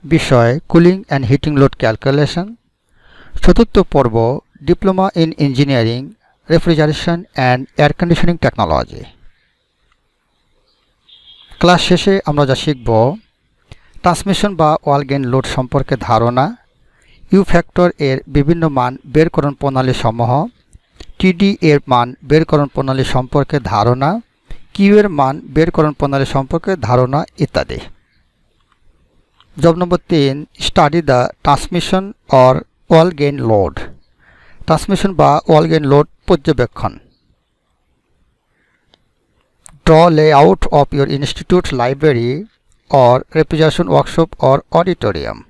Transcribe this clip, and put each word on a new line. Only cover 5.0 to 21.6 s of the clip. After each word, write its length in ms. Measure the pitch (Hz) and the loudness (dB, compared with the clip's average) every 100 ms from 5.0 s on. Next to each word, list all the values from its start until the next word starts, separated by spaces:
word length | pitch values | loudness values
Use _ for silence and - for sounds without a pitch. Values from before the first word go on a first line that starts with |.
| 190 180 | -2 0
in 80 | 160 - 143 | -2 0 -2
engineering, 600 | 127 143 131 113 120 139 - _ _ - | 0 0 0 0 -4 -10 -20 _ _ -2
refrigeration 680 | 160 175 160 151 151 - 170 185 - 127 | 0 2 0 0 -2 -4 -4 -6 -4 0
and 100 | 127 135 - | -2 -4 0
air 80 | 147 - | 0 0
conditioning 400 | 175 170 - 170 127 | -2 2 2 2 -4
technology। 580 | - 92 73 60 - - _ - _ _ _ _ _ _ _ _ _ _ _ _ _ _ _ _ _ _ _ _ - _ - | -2 -2 -2 -4 -12 -20 _ -20 _ _ _ _ _ _ _ _ _ _ _ _ _ _ _ _ _ _ _ _ -20 _ -2
ক্লাস 220 | 175 175 - | 2 2 2
শেষে 240 | 180 - 196 - | 0 0 -2 -2
আমরা 140 | 147 139 | -2 0
যা 60 | 131 | 0
শিখব, 260 | - 135 113 113 120 214 _ _ _ _ _ - _ - | -4 -6 -2 0 0 -2 _ _ _ _ _ -20 _ -4
ট্রান্সমিশন 500 | 180 165 202 185 208 175 | -2 -2 -2 -2 -2 0
বা 80 | 156 160 - | 0 0 0
ওয়াল 160 | 143 139 | -2 -2
গেইন 140 | 139 127 | -4 -2
লোড 140 | 131 - - | -2 -2 -6
সম্পর্কে 400 | 127 143 127 131 - | -4 -4 -4 -6 -2
ধারণা, 360 | 113 117 123 151 240 _ _ _ _ _ _ - | 0 0 0 -2 -6 _ _ _ _ _ _ 0
ইউ 100 | 190 190 | 0 4
ফ্যাক্টর 380 | 175 - - 175 - 143 | 2 0 0 -2 0 -4
এর 100 | 135 - 139 | -4 -4 -2
বিভিন্ন 280 | 139 170 165 135 | 0 0 -2 -2
মান 140 | 123 131 - | -4 -6 -4
বেরকরণ 400 | 127 165 - 143 135 | 0 0 0 -4 -4
প্রণালী 340 | 139 131 131 123 | -4 -2 -2 -2
সমূহ, 280 | 113 113 117 131 220 _ _ _ _ _ - - | -4 -2 -2 -2 -4 _ _ _ _ _ -20 -2
টিডি 340 | 190 175 196 202 | 0 2 0 0